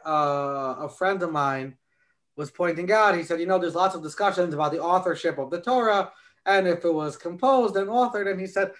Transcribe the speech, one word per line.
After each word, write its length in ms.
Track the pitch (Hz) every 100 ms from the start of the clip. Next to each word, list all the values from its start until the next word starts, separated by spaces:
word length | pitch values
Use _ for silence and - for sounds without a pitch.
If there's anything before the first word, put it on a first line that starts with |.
uh, 800 | 160 151 147 143 143 139 135 127 147
a 20 |
friend 320 | - 185 196
of 100 | 175
mine 460 | 151 139 135 135 127 _ _ _ _ _ -
was 140 | 147
pointing 420 | - 175 160 180
out, 240 | 214 208 180
he 60 |
said, 180 | 165 165
"You 60 | 175
know, 140 | 185
there's 160 | 175 170
lots 180 | 190
of 80 | 180
discussions 540 | 156 - 202 190 175 147
about 160 | 151
the 100 | 156
authorship 560 | 165 180 180 156 170 147
of 140 | 131
the 100 | 175
Torah 500 | 175 254 226 202 - - _ _ -
and 200 | 196 185
if 160 | 165
it 80 | 175
was 240 | 156 151 139
composed 600 | 170 180 254 269 226 190
and 140 | 196
authored." 380 | 233 247 214 196
And 100 | 185
he 60 | 185
said, 240 | 196 190 -